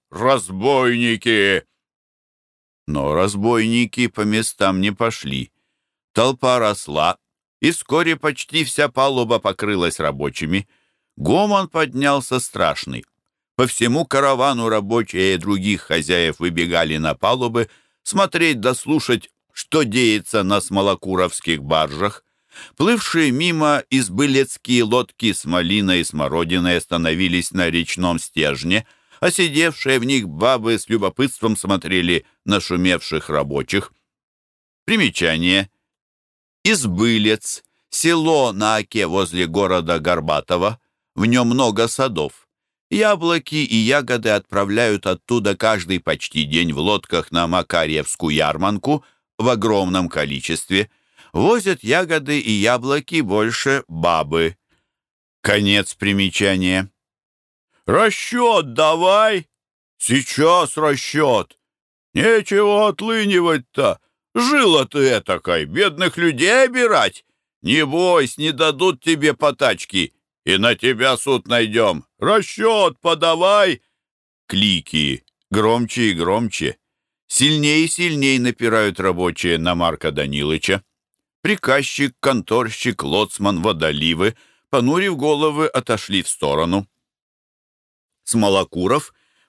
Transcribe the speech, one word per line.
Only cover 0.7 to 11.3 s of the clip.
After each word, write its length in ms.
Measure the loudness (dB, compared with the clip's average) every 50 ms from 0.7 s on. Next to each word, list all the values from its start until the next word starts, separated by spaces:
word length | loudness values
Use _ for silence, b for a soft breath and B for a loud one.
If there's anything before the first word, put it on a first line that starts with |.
| 2 2 2 2 0 0 0 -2 -2 -2 0 0 2 2 4 2 2 0 -2 _ _ _ _ _ _ _ _ _ _ _ _ _ _ _ _ _ _ _ _ _ _ _ _
Но 260 | -6 -4 -4 -2 0 0
разбойники 960 | 0 0 0 0 0 0 2 2 2 2 2 2 0 0 0 0 -2 -2
по 140 | -2 -2 -2
местам 580 | -2 0 0 0 -2 -2 -2 0 0 0 2 0
не 120 | 0 -2
пошли. 600 | -2 -2 -2 -2 -4 -6 -8 -8 -6 -6 -8 -10 _ _ _ _ _ _ _ _ _ _ _ _ 0
Толпа 460 | 2 2 2 0 0 0 2 2 2
росла, 580 | 2 0 -2 -2 -6 -4 -2 0 0 0 0 -2 _ _ _ _ _ _ _ -2
и 120 | 0 0
вскоре 440 | 0 -2 -4 -2 0 0 2 0 -2
почти 480 | -2 -2 -4 -4 -6 -8 -4 -4 -4 -2
вся 240 | -2 0 0 0
палуба 520 | 0 0 0 0 2 2 0 0 0 0 0
покрылась 600 | 0 -2 -4 -2 -2 -2 0 2 0 0 0 -2
рабочими. 680 | -2 -2 -2 -2 -4 -6 -6 -6 -4 -2 -2 -2 -4 _ _ _ _ _ _ _ _ _ _
Гомон 500 | -4 -2 0